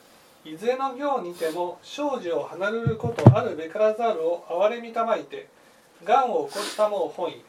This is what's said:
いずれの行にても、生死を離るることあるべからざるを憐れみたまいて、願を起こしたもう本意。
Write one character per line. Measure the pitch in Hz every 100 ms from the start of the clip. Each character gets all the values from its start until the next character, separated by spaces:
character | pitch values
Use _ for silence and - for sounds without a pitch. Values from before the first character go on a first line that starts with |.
| - - - -
い | 156 160
ず | 233
れ | 254
の | 269 247
行 | 285 254
に | 175 175
て | 160
も、 | 170 175 170
生 | - - 294 254
死 | 175
を | 151
離 | - 156 202
る | 233 233
る | 220
こ | 233 226
と | - 214
あ |
る | 226 -
べ | -
か | 214
ら | 214
ざ | 214 233
る | 165 165
を | 170 -
憐 | 175 208
れ | 233
み | 233
た | 226 226
ま | -
い | 143
て、 | 139 - _ - _ _ -
願 | 175 247 247
を | 170 139
起 | 196
こ |
し | - -
た | 214
も | 202 156
う | -
本 | -
意。 | -